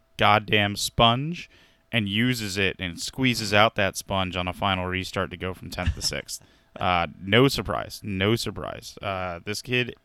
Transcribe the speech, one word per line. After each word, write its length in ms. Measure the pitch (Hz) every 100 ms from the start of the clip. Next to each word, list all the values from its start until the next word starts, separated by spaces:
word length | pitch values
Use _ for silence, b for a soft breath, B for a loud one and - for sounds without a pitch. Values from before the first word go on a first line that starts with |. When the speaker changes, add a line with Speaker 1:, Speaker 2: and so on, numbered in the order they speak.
| _ -
Speaker 1:
goddamn 580 | 104 107 104 107 101 101
sponge 760 | - - 117 123 151 170 - b b b b
and 180 | 117 101
uses 480 | 104 123 120 104 95
it 200 | 95 -
and 220 | 92 82
squeezes 520 | - - 131 113 104
out 220 | 104 110
that 220 | - 95 -
sponge 400 | - 98 92 90
on 100 | 90
a 60 |
final 340 | 90 101 92 92
restart 440 | 92 90 101 85
to 40 | 87
go 160 | 92
from 180 | 90 -
tenth 260 | - 87 -
to 60 |
sixth. 380 | - 71 - - b
Speaker 2:
<laughs> 60 | b b -
Speaker 1:
Uh, 300 | 92 90 82 -
no 280 | 95 113 139
surprise. 520 | - 101 62 - -
No 320 | 110 95 101 117
surprise. 600 | 110 92 55 - - -
Uh, 380 | 104 95 92 85
this 160 | 104 107
kid, 320 | - 123 120 -